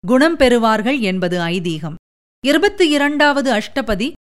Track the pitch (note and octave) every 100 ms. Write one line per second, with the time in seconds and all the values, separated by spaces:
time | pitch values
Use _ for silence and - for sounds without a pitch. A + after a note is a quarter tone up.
0 | F3+ B3+ D#4 E4+ C4 A#3+ A3+ A3 G#3+ C#4+
1 | G#3 F#3 F3+ F3+ E3+ F3+ F3 D#3 D#3+ E3
2 | _ _ _ _ B3+ D#4 G4+ G4+ E4+ D4
3 | C#4+ D4 D4 C#4 C4+ G#3+ - - A3+ G3+
4 | B3 -